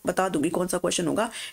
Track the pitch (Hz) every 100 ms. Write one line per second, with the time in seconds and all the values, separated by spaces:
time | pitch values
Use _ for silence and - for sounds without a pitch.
0 | - 180 190 170 160 175 175 180 175 180
1 | 160 143 233 - -